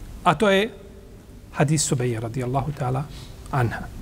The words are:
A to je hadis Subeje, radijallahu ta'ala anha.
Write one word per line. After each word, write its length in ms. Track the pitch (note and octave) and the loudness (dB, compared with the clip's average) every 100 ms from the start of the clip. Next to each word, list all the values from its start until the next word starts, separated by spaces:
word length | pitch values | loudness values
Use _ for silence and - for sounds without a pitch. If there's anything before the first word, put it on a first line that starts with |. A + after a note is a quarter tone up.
| - - | -14 -2
A 100 | F3 | 2
to 160 | D#3 G#3 | 4 6
je 200 | F#3+ G#3+ - - - - - - - - - | 6 2 -4 -18 -18 -20 -20 -20 -20 -6 0
hadis 280 | D3 D#3 | 4 4
Subeje, 360 | - C3+ B2 A2+ | 2 2 0 0
radijallahu 520 | A#2 B2+ B2 C#3 C#3+ - | -2 -2 -2 0 -2 -2
ta'ala 220 | B2+ C3+ D3 - - - - | -2 -2 -4 -10 -14 -14 -4
anha. 360 | C#3 A#2 - - - | 0 2 0 -8 -12